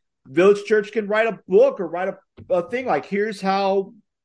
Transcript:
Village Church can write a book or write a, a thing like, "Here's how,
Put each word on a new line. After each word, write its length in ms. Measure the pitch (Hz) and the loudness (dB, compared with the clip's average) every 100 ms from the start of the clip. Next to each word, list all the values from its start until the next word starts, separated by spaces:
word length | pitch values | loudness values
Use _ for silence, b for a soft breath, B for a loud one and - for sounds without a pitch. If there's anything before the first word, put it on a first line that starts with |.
| _ _ | _ _
Village 380 | 131 135 196 202 | -6 2 4 4
Church 280 | - 214 202 | 2 -2 0
can 160 | 233 202 | -6 -2
write 200 | 214 226 | 0 0
a 120 | 196 - | -4 0
book 320 | 190 269 262 | 4 4 2
or 80 | 165 | -8
write 200 | 170 190 | -6 -6
a, 100 | 190 _ - - | -8 _ -16 -4
a 200 | 180 170 | -2 -2
thing 160 | 247 | -6
like, 200 | 247 147 | -2 -4
"Here's 360 | - 202 214 190 | -2 -4 -4 -4
how, 520 | 190 196 196 196 196 240 _ _ | -2 -2 0 -2 -4 -14 _ _